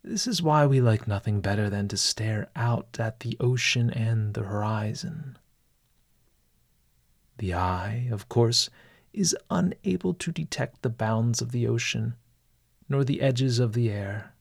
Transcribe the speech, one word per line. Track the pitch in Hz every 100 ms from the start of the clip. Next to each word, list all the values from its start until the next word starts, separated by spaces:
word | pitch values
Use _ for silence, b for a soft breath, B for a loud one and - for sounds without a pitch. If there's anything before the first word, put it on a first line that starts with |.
This | - 220 254
is | 175
why | 165 151 143
we | 135
like | 123 110 -
nothing | 98 - 104
better | 95 104 104
than | 101 101
to | 101
stare | - - 110 107 -
out | - 117 120 - -
at | 113 -
the | 120 113
ocean | 123 127 - 123 117
and | 117 113 113 104
the | 107
horizon. | 98 104 107 110 107 - - 156 139 - _ _ _ _ _ _ _ _ _ _ _ _ _ _ _ _ _ _ _ -
The | 95
eye, | 87 92 90 98 117 123
of | 107 -
course, | 120 117 120 - B B B B
is | - 170 - _
unable | 185 180 - 196 185 180
to | 175 -
detect | 165 156 - 131 -
the | 127
bounds | 113 110 113 117 117
of | 117
the | 123 117
ocean, | 117 - 117 113 - _ _ _ _ _ _ -
nor | 139
the | 135 143
edges | 135 123 135 120
of | 120
the | 117 117
air. | 104 98 107 - _